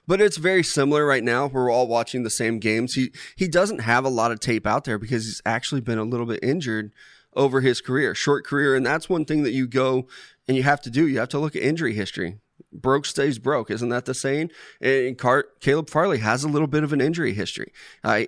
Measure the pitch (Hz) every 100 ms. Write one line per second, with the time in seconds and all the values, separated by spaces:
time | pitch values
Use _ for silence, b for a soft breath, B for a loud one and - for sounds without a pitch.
0 | - 196 208 165 175 185 156 147 139 147
1 | 147 135 117 120 143 127 123 120 123 117
2 | 113 127 113 - 113 113 110 113 123 135
3 | 127 B B - 185 175 196 139 113 120
4 | 135 120 117 113 - 113 107 120 - 107
5 | 110 123 110 98 104 117 - 139 117 110
6 | 110 120 117 110 123 175 131 110 107 B
7 | B B B - 139 131 131 120 - 131
8 | 127 98 - 143 - 143 143 131 127 156
9 | - 175 151 156 135 131 127 131 131 127
10 | 127 B B B - 131 135 143 - 123
11 | 160 127 123 143 151 - 135 165 139 104
12 | 95 - 87 104 _ - - - 131 143
13 | - - 143 117 131 143 110 107 120 123
14 | 127 123 135 143 165 B B B 131 135
15 | 127 123 127 135 - _ 139 147 151 151
16 | 190 131 107 123 151 147 151 151 151 147
17 | 139 165 127 101 92 - - B B B
18 | - 107